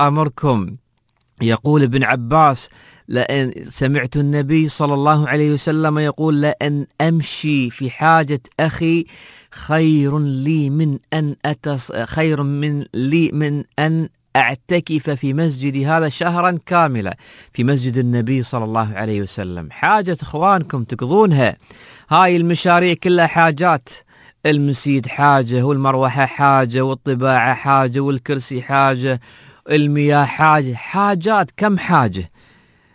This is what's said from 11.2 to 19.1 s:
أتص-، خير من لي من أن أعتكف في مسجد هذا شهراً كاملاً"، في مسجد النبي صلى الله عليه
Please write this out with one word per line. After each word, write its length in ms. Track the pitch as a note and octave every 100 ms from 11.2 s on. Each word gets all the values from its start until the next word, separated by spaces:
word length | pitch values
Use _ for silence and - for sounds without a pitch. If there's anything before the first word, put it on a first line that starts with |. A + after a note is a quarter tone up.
| D3 - D3
أتص-، 560 | D3 D3+ C#3 - -
خير 380 | A2+ - D#3+ D3+
من 420 | C#3 C#3+ D3+ D3 C#3
لي 360 | A2 C3 E3 E3
من 320 | D3 D3+ D3 - -
أن 300 | D3+ D#3+ D#3+ _ _ C3+
أعتكف 720 | A#2+ C3+ - F3 - D#3 D#3+
في 240 | C#3 C#3
مسجد 520 | C#3 E3 C3 C#3 C3+ C#3
هذا 220 | E3 D#3
شهراً 500 | - F3 F3 F3+ E3+ -
كاملاً"، 500 | F3 D#3+ A#2+ F#2+ E2+ - - -
في 120 | -
مسجد 340 | A#2+ C#3+ B2+ B2
النبي 440 | B2 A#2+ A#2 C3
صلى 220 | A#2+ B2+
الله 300 | A2 A2+ A2
عليه 280 | G2 G#2+